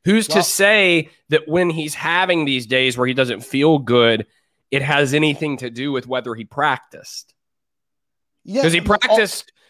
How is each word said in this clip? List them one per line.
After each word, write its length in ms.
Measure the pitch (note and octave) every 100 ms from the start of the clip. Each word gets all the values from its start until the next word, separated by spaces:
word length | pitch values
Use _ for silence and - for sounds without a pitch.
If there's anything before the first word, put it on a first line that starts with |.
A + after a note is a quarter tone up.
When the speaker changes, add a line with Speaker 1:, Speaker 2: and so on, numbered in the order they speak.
| -
Speaker 1:
Who's 220 | A3 G#3+
to 80 | G#3
Speaker 2:
Well 80 |
Speaker 1:
say 640 | F#3 - G3 G#3+ F#3+ E3+ D#3 _ -
that 180 | D3 D3+
when 220 | E3+ F3+
he's 240 | D#3+ D3+
having 520 | - E3 F3 F#3 F3 D3
these 200 | C3 A2
days 320 | B2+ C3 A#2+
where 100 | B2+
he 60 |
doesn't 280 | B2+ B2+ G#2+
feel 380 | - C3+ D3+ D3+
good, 460 | A#2+ B2 A#2 A2 - _ _ _ -
it 100 | C#3
has 320 | C#3 C#3+ C#3
anything 440 | D3 D3+ C#3+ D#3 C3
to 120 | B2
do 220 | A#2 C#3+
with 160 | C3+ A#2+
whether 260 | B2+ A#2+
he 120 | A2+ G#2+
practiced? 880 | C#3 D3+ C3 _ E2 - - - _ _ _ _ _ _ _ _ _ _ _
Speaker 2:
Yeah, 180 | - A3
Speaker 1:
'Cause 120 | E3
he 60 | E3+
Speaker 2:
but 140 | E3+
al- 60 | G#3
Speaker 1:
practiced 520 | B3 A3 G3+ - - _